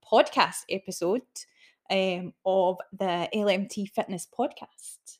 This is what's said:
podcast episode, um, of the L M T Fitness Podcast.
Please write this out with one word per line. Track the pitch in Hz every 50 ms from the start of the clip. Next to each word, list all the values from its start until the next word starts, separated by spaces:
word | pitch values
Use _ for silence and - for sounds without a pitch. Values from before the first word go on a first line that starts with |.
| _ -
podcast | - 226 302 - - 285 208 - 175 - - -
episode, | - 190 - - 185 - 175 170 196 254 - _ _ - - _ _ _ _ - _ _ _ _
um, | 190 190 190 190 180 175 180 175 - _ _
of | 190 185 190 185 180 185 180 - _ - 190
the | 202 190 175 175 - - -
L | 214 208 208
M | 190 185 202 196
T | - - 202
Fitness | 196 _ - - - 190 175 -
Podcast. | _ _ - 240 349 - - - - _ _ - - - - _ - -